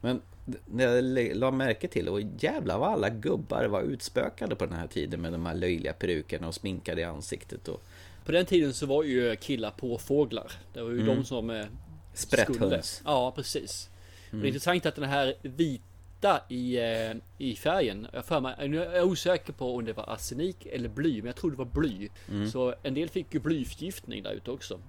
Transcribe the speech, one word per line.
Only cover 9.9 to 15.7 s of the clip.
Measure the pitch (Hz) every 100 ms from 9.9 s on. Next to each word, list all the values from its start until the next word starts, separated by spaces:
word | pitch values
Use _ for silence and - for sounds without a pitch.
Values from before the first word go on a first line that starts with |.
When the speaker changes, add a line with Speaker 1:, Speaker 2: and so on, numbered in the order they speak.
| 117 - 143 135 113 - - -
Speaker 2:
Det | -
var | 117
ju | 120
Speaker 1:
Mm. | 113 131
Speaker 2:
de |
som... | 123 127 113
Eh, | 113 107 - - - -
Speaker 1:
Sprätthöns. | - - 110 107 120
Speaker 2:
skulle. | 101 - - -
Ja, | - 139 127 127
precis. | 135 147 - - - - - - -
Och |
Speaker 1:
Mm. | 107
Speaker 2:
det | 135
är |
intressant | 135 175 180 165
att |
den | 151
här | 139 139 135 131
vita | 139 131 165